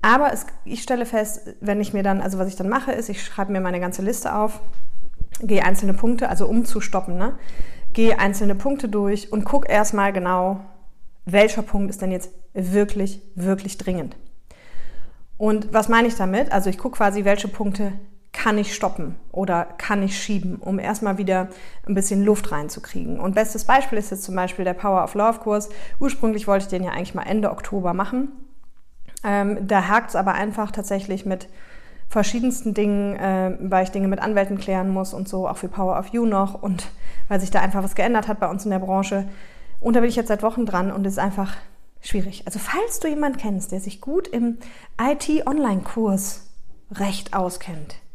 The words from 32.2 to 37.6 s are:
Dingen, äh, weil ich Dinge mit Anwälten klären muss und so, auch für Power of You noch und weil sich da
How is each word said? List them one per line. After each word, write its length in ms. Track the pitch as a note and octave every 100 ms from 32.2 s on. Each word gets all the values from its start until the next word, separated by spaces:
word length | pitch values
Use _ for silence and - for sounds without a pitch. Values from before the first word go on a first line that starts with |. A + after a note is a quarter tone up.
| G3+ A#3+ B3+ B3 A3+
Dingen, 420 | G3+ G#3 G3+ G3+ G3+
äh, 420 | G3 F#3+ F#3 F#3
weil 220 | F#3+ F#3+
ich 80 | F#3
Dinge 160 | G3+ G3
mit 140 | G3
Anwälten 360 | - G3+ G3 G3
klären 320 | G3 F#3 F#3+
muss 240 | F#3+ F#3+
und 140 | - G3
so, 200 | F#3+ F#3
auch 100 | -
für 120 | F#3
Power 280 | - F#3+ F#3
of 100 | G3
You 180 | A#3 A#3
noch 360 | G3+ G3 G3
und 260 | G3+ F3 - - - - -
weil 120 | G3
sich 120 | F#3+
da 100 | G3+